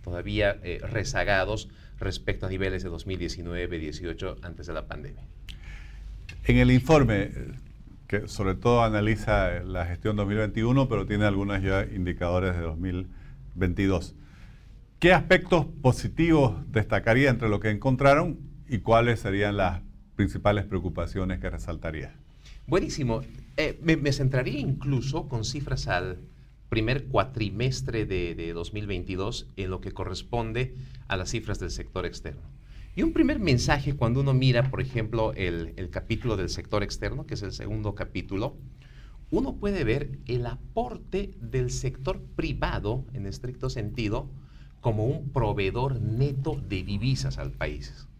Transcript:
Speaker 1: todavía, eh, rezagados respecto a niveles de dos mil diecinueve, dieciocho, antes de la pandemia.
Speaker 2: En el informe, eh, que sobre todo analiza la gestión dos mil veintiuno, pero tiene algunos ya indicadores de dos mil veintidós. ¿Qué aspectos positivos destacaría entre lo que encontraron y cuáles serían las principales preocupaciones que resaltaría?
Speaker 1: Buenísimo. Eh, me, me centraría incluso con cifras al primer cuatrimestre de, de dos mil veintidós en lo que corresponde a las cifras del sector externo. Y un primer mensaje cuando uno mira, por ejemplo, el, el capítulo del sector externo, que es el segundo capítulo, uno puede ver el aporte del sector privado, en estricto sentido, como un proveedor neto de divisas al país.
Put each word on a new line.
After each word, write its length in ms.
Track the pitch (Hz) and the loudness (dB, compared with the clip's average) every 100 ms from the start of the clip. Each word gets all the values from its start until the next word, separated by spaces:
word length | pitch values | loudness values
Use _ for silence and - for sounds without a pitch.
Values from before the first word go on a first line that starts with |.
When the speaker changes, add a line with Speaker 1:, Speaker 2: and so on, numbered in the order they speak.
Speaker 1:
todavía, 560 | - 87 95 104 104 101 | -6 -8 -2 2 2 2
eh, 160 | - 85 | -6 -6
rezagados 840 | - 110 95 98 90 98 92 110 - - - - | -4 -4 -2 0 2 2 2 -2 -6 -16 -18 -6
respecto 460 | 95 92 - 98 92 | -6 -4 -4 -4 -2
a 40 | |
niveles 340 | 92 95 92 | -2 -2 -2
de 60 | 92 | -4
dos 160 | 80 - | -6 -6
mil 140 | 92 | -4
diecinueve, 580 | 85 - 85 87 87 85 | -4 -6 -6 -4 -4 -4
dieciocho, 600 | 78 73 87 82 92 - | -6 -6 -8 -6 -6 -8
antes 240 | 90 82 82 | -12 -12 -8
de 80 | |
la 140 | 78 - | -8 -6
pandemia. 360 | 73 - - - - - - - - - - - - - - - | -10 -10 -14 -16 -16 -14 -14 -14 -14 -14 -14 -14 -14 -14 -6 4
Speaker 2:
En 120 | 123 | 6
el 140 | 123 | 8
informe, 500 | 127 - 156 123 101 | 6 8 6 8 4
eh, 280 | 101 - 71 - - - - - - | 0 -6 -10 -12 -14 -18 -18 -20 -4
que 220 | 101 104 | -4 -4
sobre 260 | - 98 92 | -2 0 2
todo 280 | 120 120 | 4 6
analiza 800 | 113 107 104 107 - 104 92 87 | 6 4 4 2 2 4 4 0
la 220 | 90 90 87 | -4 -4 -2
gestión 300 | 87 107 104 | -2 0 0
dos 100 | 101 | 0
mil 120 | 104 | 2
veintiuno, 500 | 107 113 113 131 127 | 0 2 4 4 4
pero 180 | 107 98 | 2 0
tiene 200 | 104 104 | 2 4
algunos 360 | 98 101 98 | 4 0 0
ya 220 | 95 95 | 2 2
indicadores 720 | 101 104 90 85 87 90 92 90 | 0 -2 -2 0 2 2 2 0
de 60 | |
dos 160 | 82 80 | -2 -4
mil 300 | 92 90 92 - - - - 90 | -2 -2 -6 -12 -16 -16 -14 -2
veintidós. 600 | 92 87 98 92 - - - - - - - - - - | 0 4 4 2 0 -14 -20 -20 -20 -20 -20 -20 -20 4
¿Qué 140 | 170 | 8
aspectos 520 | 180 - 185 180 175 135 - | 8 8 4 6 4 4 4
positivos 800 | 127 123 107 - 165 160 131 90 - | 4 4 -2 2 6 8 6 2 0
destacaría 580 | 110 101 101 113 117 139 | 0 2 2 4 6 6
entre 180 | 113 117 | 4 2
lo 140 | 101 | 2
que 80 | 110 | 2
encontraron 680 | 104 135 131 139 143 175 - - - - | 0 2 6 8 6 4 -4 -10 -16 -4
y 120 | 117 | -2
cuáles 420 | - 113 120 113 | 6 6 6 2
serían 340 | 104 98 104 101 | 2 2 2 4
las 260 | 92 87 - - - - | 2 0 -8 -16 -16 0
principales 480 | 98 90 101 104 98 | 0 4 2 2 0
preocupaciones 720 | 95 87 82 85 98 92 92 | -2 -2 -4 -4 -2 -2 -2
que 100 | 92 | -4
resaltaría? 680 | 87 - 80 82 80 64 - - - - - - | -6 -6 -6 -6 -6 -8 -14 -20 -20 -20 -16 0
Speaker 1:
Buenísimo. 540 | 170 - - 123 113 - - - - | 0 0 -2 -2 -2 -4 -14 -8 -2
Eh, 240 | 156 - | -2 0
me, 140 | - 160 | 2 2
me 160 | 143 | 2
centraría 480 | 127 135 131 175 294 | 2 2 2 0 -2
incluso 680 | 233 - 135 135 - 156 156 | -2 -2 0 -2 0 -4 -4
con 160 | 120 107 | -4 -4
cifras 420 | 147 135 131 120 | -6 -4 -4 0
al 300 | 90 92 87 - - - - - | -2 -2 -8 -12 -20 -20 -20 -2
primer 380 | 110 110 135 - | 0 2 0 2
cuatrimestre 1000 | 135 - - 104 95 131 131 135 113 101 | 2 2 0 -2 0 0 0 -2 -2 0
de, 300 | 92 87 82 | 0 -2 -4
de 160 | 85 | -6
dos 220 | 85 87 | -6 -6
mil 140 | 104 101 | -6 -4
veintidós 600 | 92 85 90 98 123 - - | -4 -4 -4 -2 -4 -10 -6
en 140 | 92 | -4
lo 100 | 92 | -4
que 140 | - | -6
corresponde 840 | - 92 92 - 117 113 113 127 - - - - | -6 -6 -6 -4 -2 -2 -2 -4 -6 -12 -14 -6
a 80 | 95 | -4
las 140 | 90 | -2
cifras 300 | 113 107 98 | -4 -4 -4
del 100 | 87 | -4
sector 340 | 85 90 92 87 | -6 -6 -6 -6
externo. 360 | - 80 69 - - - - - | -6 -12 -12 -14 -18 -18 -18 -10
Y 100 | - | -2
un 100 | 330 | 0
primer 260 | 330 262 - | 2 2 2
mensaje 540 | 185 123 - 143 143 | 4 4 4 2 0
cuando 260 | 135 117 127 | 0 2 2
uno 140 | 139 | 4
mira, 360 | 131 131 120 117 | 4 6 6 4
por 120 | - | 0
ejemplo, 500 | - 117 107 113 110 | -2 -2 0 2 0
el, 380 | - 92 85 82 - | 0 -2 -2 -4 -6
el 120 | 90 | -6
capítulo 460 | 92 - 110 123 101 | -6 -2 -2 0 0
del 140 | 87 | 0
sector 340 | - - 104 | -4 -2 0
externo, 420 | 101 - 104 127 - | 0 -4 -4 -4 -6
que 100 | 98 | -6
es 60 | |
el 120 | 98 | -6
segundo 420 | 90 101 107 107 98 | -6 -4 -2 -4 -4
capítulo, 600 | - 92 85 98 127 - - - - - - - - | -6 -6 -4 -4 -4 -6 -16 -18 -20 -18 -18 -18 -2
uno 240 | 180 269 - | 0 0 -2
puede 300 | 202 196 117 | -2 0 2
ver 340 | 131 147 - - | 0 -2 -8 -4
el 200 | 120 120 | -2 -2
aporte 880 | 127 - - 240 214 - 190 - - | -6 -6 -4 -4 -6 -6 -4 -4 -8
del 320 | 113 127 123 | -4 -2 0
sector 500 | 131 131 - - 190 - - | -2 -4 -4 -6 -6 -6 -4
privado, 720 | - - 165 120 98 127 131 | -4 -2 -2 -2 -2 -2 -4
en 120 | 123 98 | -8 -8
estricto 440 | - 123 - 131 | -6 -8 -6 -6
sentido, 600 | 127 104 107 107 117 139 - - - - - | -4 -6 -2 -2 -2 -4 -12 -16 -18 -20 -4
como 240 | 120 104 110 | 0 2 0
un 240 | 156 139 | 0 -2
proveedor 640 | 135 110 101 95 104 135 123 | 0 2 2 0 0 0 0
neto 600 | 101 110 143 135 156 147 - | 0 2 2 2 -2 -4 -2
de 140 | 95 | -4
divisas 540 | 92 101 120 135 135 - | -2 0 2 2 0 -4
al 140 | 71 | -6
país. 560 | - 78 73 - - - | -4 -4 -4 -10 -14 -18